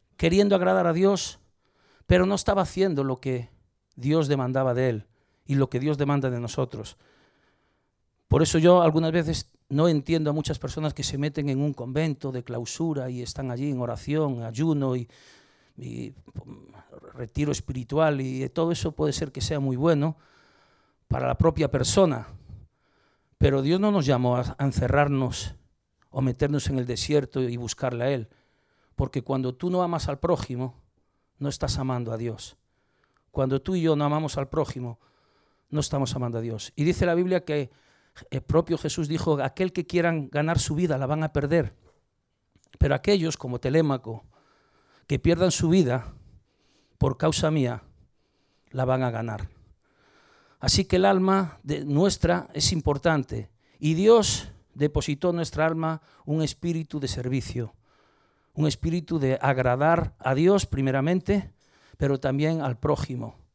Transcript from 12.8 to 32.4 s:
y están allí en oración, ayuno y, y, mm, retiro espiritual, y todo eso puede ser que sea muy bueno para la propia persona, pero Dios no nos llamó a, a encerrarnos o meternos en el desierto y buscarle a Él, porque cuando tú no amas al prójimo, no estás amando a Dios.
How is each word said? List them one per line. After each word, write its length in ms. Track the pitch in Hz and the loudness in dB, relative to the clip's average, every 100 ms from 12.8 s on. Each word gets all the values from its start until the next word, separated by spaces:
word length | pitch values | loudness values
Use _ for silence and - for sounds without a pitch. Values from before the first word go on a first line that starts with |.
| 165 147 127 | -4 -2 -6
y 120 | 123 | -8
están 300 | 117 - 131 | -8 -8 -6
allí 180 | 120 147 | -4 -4
en 120 | 127 | -2
oración, 640 | 120 117 - 151 147 120 | -4 -6 -4 -2 0 -2
ayuno 520 | 113 113 160 147 135 127 | -6 -2 0 2 0 -2
y, 140 | 117 - - - _ _ _ - | -6 -16 -20 -20 _ _ _ -16
y, 360 | 123 117 117 139 - - 123 | -12 -10 -12 -16 -18 -16 -16
mm, 280 | - - - - - - 127 | -20 -20 -20 -20 -20 -20 -14
retiro 360 | 117 - 147 | -8 -2 -2
espiritual, 680 | 131 - 127 120 143 156 139 | -2 -6 -10 -4 0 0 0
y 260 | 131 131 123 | -4 -6 -6
todo 220 | - 165 | -2 -2
eso 220 | 165 165 | 0 -4
puede 180 | 151 151 | -2 -2
ser 200 | - 147 | -2 -6
que 100 | 135 | -6
sea 180 | - 151 | -4 -2
muy 160 | 135 127 | -2 0
bueno 420 | 160 147 156 156 _ _ _ _ _ _ _ _ - | 2 4 2 -4 _ _ _ _ _ _ _ _ -6
para 200 | 131 127 | -2 -2
la 100 | 123 | 2
propia 320 | 165 156 147 | 2 2 0
persona, 580 | 131 - - 180 117 107 - - - - _ _ _ _ _ _ - | 0 2 4 4 2 -8 -18 -20 -20 -20 _ _ _ _ _ _ 0
pero 240 | 143 135 | 2 2
Dios 180 | 139 185 | 2 2
no 120 | 208 | 2
nos 140 | 202 135 | 2 2
llamó 320 | 127 127 123 | 2 2 0
a, 180 | 127 - | -2 -2
a 80 | 139 | -2
encerrarnos 880 | - 120 139 143 135 127 - - - _ _ _ _ _ | 0 2 2 2 2 -2 -4 -10 -14 _ _ _ _ _
o 100 | 135 | -4
meternos 480 | 135 123 143 147 - | -2 0 -2 0 -2
en 100 | 135 | -2
el 60 | 123 | -2
desierto 560 | 113 - 147 127 135 | -4 0 0 0 -2
y 160 | 127 120 | -2 -4
buscarle 460 | 117 - 131 120 127 | -6 -4 -4 -2 -2
a 60 | |
Él, 180 | 135 113 _ _ _ _ _ _ - | -2 -6 _ _ _ _ _ _ -4
porque 260 | 135 135 | -4 -4
cuando 320 | - 135 127 | -4 -2 -2
tú 160 | 123 180 | -4 -2
no 140 | 180 | 0
amas 240 | 175 165 - | 0 -2 -4
al 120 | 139 | -2
prójimo, 560 | 170 170 - 123 127 - _ _ _ _ _ - | 0 0 -2 -6 -6 -10 _ _ _ _ _ -8
no 100 | 139 | -6
estás 280 | - 135 - | -4 -4 -2
amando 340 | 131 123 117 | -2 -2 -4
a 60 | 113 | -4
Dios. 400 | 117 107 | -6 -8